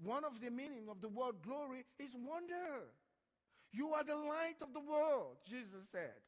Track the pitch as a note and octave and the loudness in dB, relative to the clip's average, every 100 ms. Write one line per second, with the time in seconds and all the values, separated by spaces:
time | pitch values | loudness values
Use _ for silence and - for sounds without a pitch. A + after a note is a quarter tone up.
0 | F3 C4+ D4+ A3+ A#3+ A#3+ D4 B3+ G#3+ G3 | -2 0 0 -2 -2 -2 -2 -6 -8 -6
1 | G#3+ A3 B3+ G3 F3+ C#4 C#4+ B3+ B3 - | -4 0 0 0 -2 -2 -2 -6 -10 -10
2 | C#4 B3 B3+ E4+ F4 F4 F4 C4 C3 B2+ | -10 -6 -4 -4 -2 -2 -2 -4 -8 -14
3 | _ _ _ _ _ _ - G#3 D#4 D4+ | _ _ _ _ _ _ -8 -2 4 4
4 | D4 D4+ D4+ D#4 E4 D#4+ C#4+ D4 D4 D4+ | 4 2 2 2 0 -2 -6 -6 4 6
5 | D#4 C4+ C#3 B2+ F#3 B3 G#3 F#3+ G3 F#3 | 8 6 4 -6 -8 -6 -6 -10 -6 -4
6 | C#3+ G#2 | -4 -6